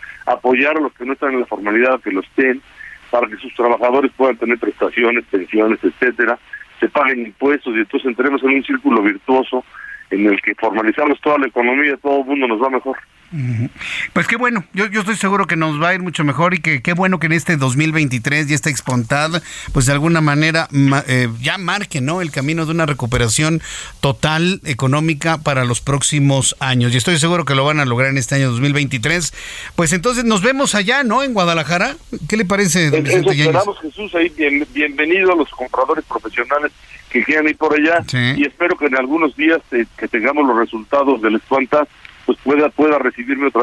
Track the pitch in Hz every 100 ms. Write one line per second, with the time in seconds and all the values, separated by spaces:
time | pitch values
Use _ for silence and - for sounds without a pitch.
0 | - - - 123 127 127 139 156 139 -
1 | 123 131 143 131 120 101 104 107 123 131
2 | - 95 - - 131 127 - - - -
3 | - 120 117 107 131 - 120 117 120 131
4 | 135 - 131 117 113 117 104 - 95 -
5 | 117 120 - 98 87 107 107 107 95 -
6 | 123 113 117 120 - - - - 110 -
7 | 135 127 113 98 135 147 - 110 107 135
8 | 127 113 135 139 131 135 127 135 139 117
9 | 104 98 - 131 117 127 - - - -
10 | - 95 104 101 - 104 110 107 110 110
11 | 151 139 - 147 135 123 120 131 147 135
12 | 143 139 131 143 131 110 135 131 135 131
13 | - _ - 165 127 113 127 - - -
14 | - - 170 233 247 233 156 185 190 208
15 | 196 220 196 202 190 170 160 147 165 185
16 | 180 151 151 131 175 180 156 147 143 170
17 | 190 185 165 165 156 160 135 123 156 160
18 | 147 123 117 147 147 147 165 135 - 123
19 | 113 143 156 170 - - - 156 123 143
20 | 160 170 156 143 156 160 156 139 139 139
21 | - 127 123 113 131 185 175 196 208 151
22 | 131 175 170 139 135 165 156 170 160 143
23 | 117 123 120 107 156 165 - - - -
24 | 143 127 156 156 175 190 - 123 131 143
25 | 160 151 165 160 156 135 123 120 - 135
26 | - 151 139 139 123 - 139 123 120 123
27 | 147 170 165 175 147 135 139 151 135 120
28 | 131 135 123 139 135 117 143 143 139 127
29 | 131 170 151 - - - - - 160 185
30 | 226 240 233 220 208 269 277 208 196 262
31 | 269 226 277 220 175 165 151 175 226 294
32 | - 233 151 214 196 196 202 180 160 151
33 | 143 180 185 143 151 160 202 190 156 180
34 | 208 175 170 156 147 143 143 127 151 139
35 | 151 185 185 175 139 - 127 123 131 160
36 | - 117 110 117 120 143 147 - - -
37 | - 123 113 156 151 147 156 151 151 170
38 | - 131 123 143 143 - 175 175 147 131
39 | 127 160 156 - 156 165 - 123 113 -
40 | - 117 117 147 139 113 113 110 107 143
41 | 139 131 110 107 - 135 131 151 147 -
42 | - - - 123 127 147 147 - 151 147
43 | 127 117 120 135 139 117